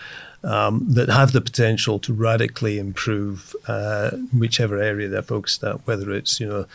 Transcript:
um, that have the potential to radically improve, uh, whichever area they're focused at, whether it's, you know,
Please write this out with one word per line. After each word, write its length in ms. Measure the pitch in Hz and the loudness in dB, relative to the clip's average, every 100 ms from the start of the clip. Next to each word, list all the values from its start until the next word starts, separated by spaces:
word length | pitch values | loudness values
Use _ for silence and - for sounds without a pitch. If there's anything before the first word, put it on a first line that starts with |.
| - - - - | -16 -16 -18 -10
um, 420 | - 104 107 113 233 | -2 2 2 2 4
that 200 | 120 98 | 4 6
have 220 | 117 135 | 6 6
the 100 | 127 | 4
potential 580 | - - 113 107 - 101 | 2 2 2 2 0 -2
to 140 | - | -2
radically 640 | 110 113 113 117 - 110 104 | 0 2 2 0 -2 -2 -2
improve, 760 | 98 98 - 104 101 95 - 427 - | -4 -4 -2 0 -2 -6 -10 -10 -6
uh, 440 | 107 104 104 110 - 254 123 | -4 -2 -2 -2 -4 0 0
whichever 440 | 113 - 110 101 | 2 2 0 0
area 260 | 107 104 98 | 0 -2 -4
they're 120 | 101 | -4
focused 420 | - 110 - - | -4 -4 -2 -4
at, 220 | 107 107 - | -4 -4 -4
whether 240 | 104 98 | -4 -4
it's, 280 | 98 - - | -4 -4 -4
you 80 | 107 | -4
know, 180 | 101 - | -6 -6